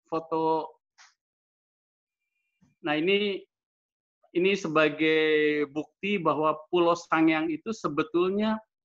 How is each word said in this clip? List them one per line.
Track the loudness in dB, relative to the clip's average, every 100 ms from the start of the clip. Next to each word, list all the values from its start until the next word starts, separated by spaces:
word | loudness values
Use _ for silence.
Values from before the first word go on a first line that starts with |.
| _
foto. | -8 -4 -2 0 -2 -4 -14 _ _ -20 _ _ _ _ _ _ _ _ _ _ _ _ _ _ _ _ _ -4
Nah, |
ini, | -2 2 2 0 -4 -10 _ _ _ _ _ _ _ _ 0
ini | 0
sebagai | 0 0 2 2 2 0 2 2 2 2 0 -2
bukti | -6 -10 _ -4 -2
bahwa | 0 0 0 -2 -2
Pulau | 2 2
Sangiang | 0 0 2 4 2 0
itu | -4 -8
sebetulnya | -6 -6 -4 -2 0 0 0 -2 -2 -8 _